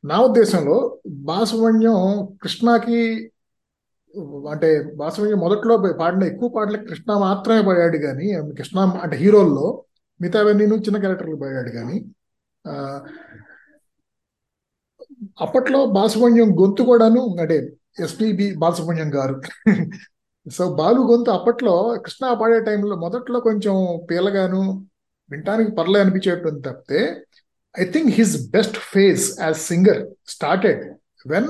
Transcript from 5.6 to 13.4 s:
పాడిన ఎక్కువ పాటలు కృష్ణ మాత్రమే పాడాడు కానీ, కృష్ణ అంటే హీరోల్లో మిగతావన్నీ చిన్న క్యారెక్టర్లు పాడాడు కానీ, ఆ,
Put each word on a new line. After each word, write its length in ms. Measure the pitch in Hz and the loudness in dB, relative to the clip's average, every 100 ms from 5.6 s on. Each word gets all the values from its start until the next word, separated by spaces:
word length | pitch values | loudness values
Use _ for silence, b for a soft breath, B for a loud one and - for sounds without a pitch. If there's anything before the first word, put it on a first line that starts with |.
| 226 226 190 165 | 4 2 2 0
పాడిన 220 | 165 185 | 0 0
ఎక్కువ 260 | 185 - 240 | -2 -2 -4
పాటలు 280 | 233 208 208 | -2 -4 -6
కృష్ణ 360 | 214 - - | -8 -14 -2
మాత్రమే 500 | 208 196 196 196 226 | 0 0 0 2 2
పాడాడు 340 | 196 180 170 160 | 4 4 2 0
కానీ, 580 | 143 135 190 185 147 | -4 -4 -4 -4 -8
కృష్ణ 240 | 147 143 185 | -10 -8 0
అంటే 380 | 190 185 170 131 | 0 0 -6 0
హీరోల్లో 680 | 180 214 170 135 156 - - _ _ _ | 6 6 6 2 -2 -4 -12 _ _ _
మిగతావన్నీ 440 | 175 214 208 208 | -4 2 4 4
చిన్న 340 | 208 220 - 208 | 4 2 0 -2
క్యారెక్టర్లు 380 | 196 185 160 151 | -2 -4 -6 -8
పాడాడు 340 | 135 131 117 | -8 -8 -8
కానీ, 340 | 117 117 180 - _ _ _ _ _ - | -10 -8 -8 -10 _ _ _ _ _ -14
ఆ, 360 | 143 139 139 - B B 104 | -12 -10 -12 -16 B B -20